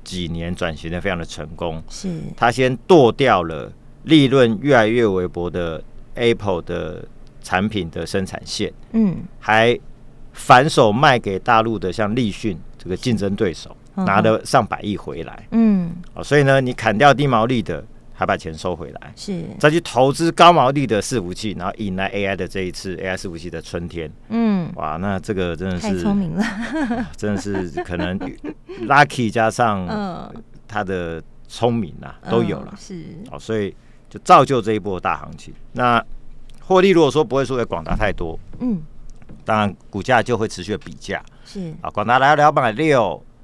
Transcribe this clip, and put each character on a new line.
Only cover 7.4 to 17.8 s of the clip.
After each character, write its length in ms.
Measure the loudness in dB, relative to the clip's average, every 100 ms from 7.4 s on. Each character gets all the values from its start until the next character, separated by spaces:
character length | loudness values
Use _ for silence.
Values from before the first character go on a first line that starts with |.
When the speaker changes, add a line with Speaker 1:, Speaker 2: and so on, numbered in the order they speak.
Speaker 1:
产 240 | -4 0 0
品 220 | -2 -4
的 180 | -6 -4
生 200 | -4 -4
产 120 | -8
线， 260 | -10 -6 -6 -6 -4
Speaker 2:
嗯。 240 | 0 2 0 -8 -6
Speaker 1:
还 380 | 2 4 6 2 -4 -18 -20 -20 -18
反 340 | -6 8 8 8
手 240 | 6 6
卖 260 | 6 4 4
给 200 | 2 -2
大 240 | 4 4
陆 160 | 4 0
的 140 | -2
像 220 | -2 0
立 160 | 0 -2
讯 280 | -2 -4 -4 -8 -14
这 140 | -8
个 60 | -4
竞 200 | -2 0
争 180 | 0 0
对 180 | -2
手， 200 | -2 -10 -20 -12
Speaker 2:
嗯 100 | -4
哼。 0 |
Speaker 1:
拿 160 | 2 4
了 240 | 4 2
上 220 | 2 2 2
百 140 | -2
亿 140 | -4 -6
回 260 | -6 -10
来。 240 | -10 -14 -4
Speaker 2:
嗯。 380 | 2 4 2 0 -8 -12
Speaker 1:
哦， 100 | -12
所 160 | 2 4
以 40 |
呢， 180 | 6 4
你 120 | 2
砍 240 | 0 0 4
掉 180 | 6
低 120 | 6 4
毛 200 | 2 2
利 160 | 0
的， 200 | -2 -6